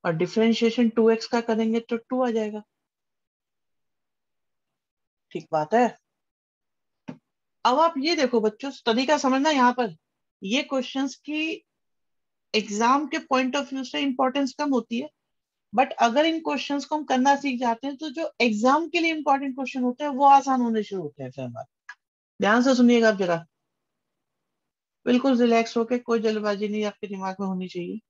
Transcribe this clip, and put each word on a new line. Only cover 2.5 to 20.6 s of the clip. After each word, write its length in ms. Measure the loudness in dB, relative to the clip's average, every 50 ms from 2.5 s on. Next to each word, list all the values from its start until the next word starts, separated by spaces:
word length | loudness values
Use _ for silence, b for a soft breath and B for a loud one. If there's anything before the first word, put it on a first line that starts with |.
| -8 -12 -14 _ _ _ _ _ _ _ _ _ _ _ _ _ _ _ _ _ _ _ _ _ _ _ _ _ _ _ _ _ _ _ _ _ _ _ _ _ _ _ _ _ _ _ _ _ _ _ _ _ _ _ _ _
ठीक 160 | -12 -12 -10 _
बात 220 | -2 -2 -2 2 2
है। 120 | 2 2 2 0 _ _ _ _ _ _ _ _ _ _ _ _ _ _ _ _ _ _ _ _ _ _ -16 -16 -16 _ _ _ _ _ _ _ _ _
अब 140 | 0 2 4
आप 140 | 2 2 2 -2
ये 160 | -2 -2 0
देखो 240 | 0 0 0 0 0
बच्चों, 300 | 0 0 -4 _ -12 -12 -12 -6 _
तरीका 300 | 0 0 0 2 0 0 2
समझना 320 | 2 0 0 2 2 2
यहाँ 220 | 2 4 4 4
पर, 240 | 2 2 -4 -4 -6 _ _ _ _ _ _ _ _ _
ये 200 | -6 -4 -2 -2
questions 520 | -2 -2 -4 -4 -4 -4 -4 -4 -4 -4 -6
की 240 | -12 _ -8 -6 -6 -4 -6 -8 -10 _ _ _ _ _ _ _ _ _ _ _ _ _ _ _ _ _ _ -4
एग्जाम 520 | -4 -4 -2 -4 0 2 2 2 2 0 -2
के 100 | -6 -8 -4
point 320 | _ 0 0 0 0 -2
of 100 | -4 -4 -4
view 160 | -8 -8 -8
से 160 | -6 -6 -4
importance 520 | -2 -2 -2 0 -2 0 0 0 -2 -2 -2 -4
कम 120 | -2 0
होती 300 | 0 -2 -2 _ -6 -6
है, 80 | -6 -8 _ _ _ _ _ _ _ _ _ _ _ _
but 200 | 0 0 0 0 0 0
अगर 220 | 0 2 4 2 2
इन 120 | 2 0 -2
questions 440 | -4 -4 -4 -4 -4 -4 -4 -6 -4
को 120 | -4 -6
हम 80 | -6 -2
करना 300 | -2 0 2 4 4 2
सीख 220 | 2 0 -4 -4 -2
जाते 260 | -2 -2 -2 -2 -6
हैं, 100 | -10 -10
तो 120 | -8 -10 -10
जो 200 | -8 -6 -8 -8 -2 _
exam 480 | 0 0 0 2 4 4 4 4 0 -2
के 120 | -2 -2
लिए 140 | 0 0 -2
important 400 | -2 0 0 0 0 0 -6 -6
question 280 | -6 -8 -6 -4 -2
होते 220 | -2 -2 -2 _ -6
हैं, 60 | -4
वो 140 | 0 4 6
आसान 340 | 8 8 6 6 2 0 0